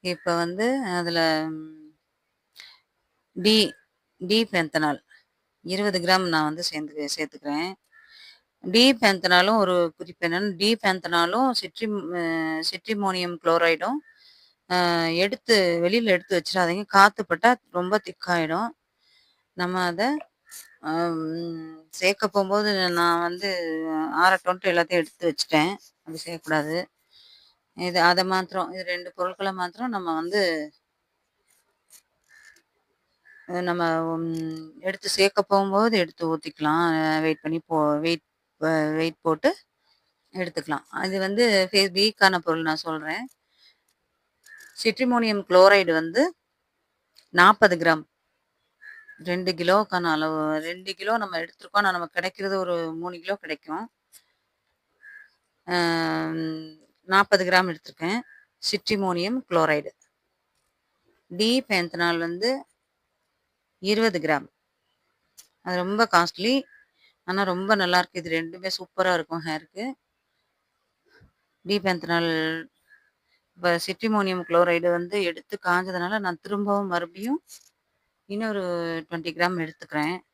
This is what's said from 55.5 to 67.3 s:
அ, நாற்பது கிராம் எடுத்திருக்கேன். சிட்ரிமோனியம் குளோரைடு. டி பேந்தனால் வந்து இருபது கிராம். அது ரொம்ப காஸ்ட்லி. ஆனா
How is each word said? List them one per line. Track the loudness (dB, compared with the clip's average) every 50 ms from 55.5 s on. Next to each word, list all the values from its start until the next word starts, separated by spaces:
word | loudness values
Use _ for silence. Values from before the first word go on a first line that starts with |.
| _ _ _
அ, | -4 0 0 2 2 0 0 0 -2 -2 -2 -4 -4 -4 -6 -6 -6 -8 -10 -12 -16 -20 _ _ _ _ _ _ 2
நாற்பது | 4 4 4 6 4 2 4
கிராம் | 4 4 4 4 2
எடுத்திருக்கேன். | -4 -8 _ -20 -14 _ -6 -4 -4 -4 -6 -10 -20 -20 _ _ _ _ -8
சிட்ரிமோனியம் | -6 -6 -4 _ -2 -2 -2 0 -2 -2 -2 -2 -4 -4 -6 -6
குளோரைடு. | _ 0 2 2 2 0 -2 -2 -8 _ _ _ _ _ _ _ _ _ _ _ _ _ _ _ _ _ _ _ _ _ _ _ _ _ _ _ _
டி | -4 0 2 2 2 0 0
பேந்தனால் | _ -2 0 0 -2 -2 -2 0 0 0 0
வந்து | -2 -4 -4 -4 -2 -2 -2 -4 -6 _ _ _ _ _ _ _ _ _ _ _ _ _ _ _ _ _ _ _ _ _ _ _ -2
இருபது | 0 2 4 2 2 2 0
கிராம். | 0 0 0 0 -2 -8 _ _ _ _ _ _ _ _ _ _ _ _ _ _ _ _ _ -20 -20 _ _ _
அது | _ -4 -2
ரொம்ப | -2 -2 -2 2 2 2
காஸ்ட்லி. | 4 6 4 4 4 -2 -4 0 0 0 0 0 _ -18 -20 _ _ _ _ _ _ _ _ _
ஆனா | -6